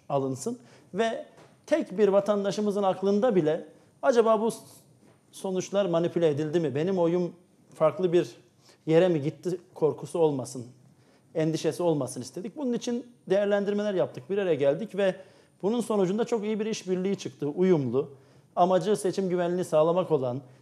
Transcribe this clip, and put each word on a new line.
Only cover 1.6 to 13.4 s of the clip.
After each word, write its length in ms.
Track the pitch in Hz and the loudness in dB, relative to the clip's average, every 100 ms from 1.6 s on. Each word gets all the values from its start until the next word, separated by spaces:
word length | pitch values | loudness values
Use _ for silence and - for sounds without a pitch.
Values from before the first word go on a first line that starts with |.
| - | -2
tek 320 | 320 226 185 | -2 -2 2
bir 100 | 202 | 4
vatandaşımızın 760 | 196 202 208 196 190 208 202 | 4 2 0 -2 -2 -2 0
aklında 540 | 190 185 196 208 254 185 | 0 0 0 2 2 2
bile 280 | 156 175 - - _ _ | 2 0 -6 -20 _ _
acaba 380 | - 233 220 220 | 2 4 4 2
bu 100 | 220 - - - _ _ _ _ _ | 0 -4 -12 -20 _ _ _ _ _
sonuçlar 540 | - 196 185 175 196 202 | -12 -6 -6 -2 -2 0
manipüle 420 | 165 170 175 165 | 0 0 2 2
edildi 320 | 143 156 170 | 2 0 -2
mi? 140 | 156 | 0
Benim 240 | 131 175 185 | -2 -2 0
oyum 340 | 170 180 175 - _ _ _ | 2 0 -2 -8 _ _ _
farklı 380 | - 156 147 185 | 0 0 2 2
bir 240 | 170 - - _ _ _ _ - | 2 0 -6 _ _ _ _ 2
yere 220 | 160 185 | 4 4
mi 140 | 160 | 2
gitti 380 | 143 - 180 180 - | -2 -6 -6 -8 -10
korkusu 440 | - 156 - - 180 | -2 -2 -2 -6 0
olmasın, 480 | 160 139 120 131 120 - _ _ _ _ _ | 2 0 -6 -10 -14 -18 _ _ _ _ _
endişesi 480 | 170 156 156 165 147 | -2 -2 0 -2 0
olmasın 380 | 175 151 123 127 | 0 0 -2 -8
istedik. 360 | 120 170 196 302 | -12 -12 -12 -6
Bunun 160 | 262 | -4
için 340 | 233 247 240 - - - | -4 -4 -6 -8 -16 -2
değerlendirmeler 640 | 190 | 0